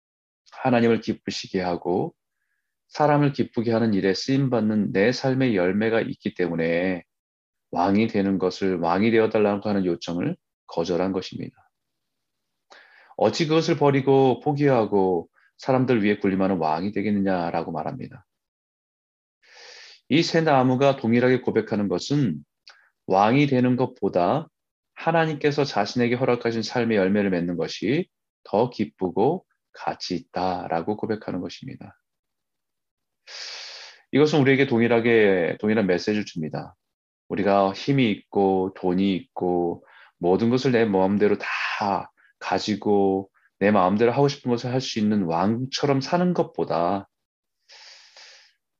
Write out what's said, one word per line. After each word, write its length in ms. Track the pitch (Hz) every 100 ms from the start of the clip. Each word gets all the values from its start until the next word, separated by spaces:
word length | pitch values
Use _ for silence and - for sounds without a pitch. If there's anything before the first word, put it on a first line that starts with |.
| _ _ _ _ _
하나님을 480 | - 131 120 117 113
기쁘시게 600 | - 110 - - 123 95
하고 540 | 90 85 87 92 160 - _ _ _ _ _ _ _
사람을 440 | - 147 147 143
기쁘게 380 | 143 110 - 117
하는 220 | 113 113
일에 200 | 98 95 92
쓰임받는 760 | - 135 135 120 107 107 98
내 200 | 95 110
삶의 440 | 123 135 131 131 98
열매가 460 | 90 101 110 113
있기 320 | - - 107
때문에 680 | - 87 82 82 85 92 90 - _ _ _ _ _ _
왕이 380 | - 92 101 113
되는 320 | 107 98 95
것을, 380 | 92 - 98 90
왕이 340 | 85 90 113
되어달라고 580 | 110 110 110 104 101 107
하는 160 | 101 90
요청을 500 | 85 - 85 143 180 _ _ -
거절한 460 | - 82 85 92
것입니다. 440 | 92 - - - - _ _ _ _ _ _ _ _ _ _ _ - - _ - -
어찌 300 | 104 - 156
그것을 320 | 160 160 156
버리고 640 | 143 139 135 135 135 123
포기하고 880 | 151 147 143 127 101 101 95 87 - _ _ _
사람들 440 | - 127 127 120
위해 160 | 104 104
군림하는 400 | 101 95 95 92
왕이 340 | 78 78 101
되겠느냐라고 800 | 104 104 101 98 92 85 85 87
말합니다. 540 | 80 78 - - - _ _ _ _ _ _ _ _ _ _ _ _ _ - - - - - -
이 140 | 147
세 180 | 165 165
나무가 540 | 160 135 127 127 139 135
동일하게 460 | 113 120 127 123
고백하는 460 | - 104 107 104 101
것은 500 | 90 - 143 120 73 - _ - - _ _ -
왕이 400 | 95 107 135 143
되는 280 | 127 127 123
것보다 720 | 127 - 98 90 87 135 160 _ _ _ _ -
하나님께서 680 | - 165 160 147 147 143
자신에게 520 | 135 - 104 123 117 123
허락하신 480 | 127 120 120 117
삶의 340 | 107 123 117 107
열매를 320 | 92 104 98
맺는 280 | 90 87 85
것이 500 | 78 - 92 151 190 _ _ _
더 260 | - 101 123
기쁘고 760 | - 104 - 92 90 123 185 - _ _
가치 420 | - - - - 90
있다라고 840 | - 87 92 90 90 82 85 104
고백하는 440 | 104 107 - 92
것입니다. 560 | 92 - - - - - _ _ _ _ _ _ _ _ _ _ _ _ - - - - - - - - _
이것은 280 | 135 151 151
우리에게 280 | 131 135 131
동일하게, 880 | 117 117 117 117 117 104 92 82 -
동일한 260 | 107 110 95
메시지를 400 | 87 - 107 -
줍니다. 500 | 82 78 76 80 - _ _ _ _ -
우리가 460 | 87 98 101 98
힘이 360 | 95 - 139 117
있고 600 | 98 - 101 95 92 95 -
돈이 400 | 92 90 98 90
있고 680 | 87 - 92 87 87 85 - - - -
모든 320 | 87 95 117
것을 220 | 127 135
내 140 | 117 113
마음대로 520 | 95 95 101 104 101
다 760 | - - - - 104 92 - _ _ -
가지고 920 | - 92 - 104 107 101 98 95 98 _ _ -
내 100 | 101
마음대로 400 | 107 92 104 117
하고 140 | 123 143
싶은 200 | 143 123
것을 220 | 120 123
할 80 | 127
수 180 | 127 113
있는 240 | 104 107
왕처럼 760 | 85 82 95 113 131 - 143 135
사는 320 | 135 180 180
것보다 720 | 170 160 - 85 82 87 98 98 _ _ _ _ _ _ - - - - - - - _ _ _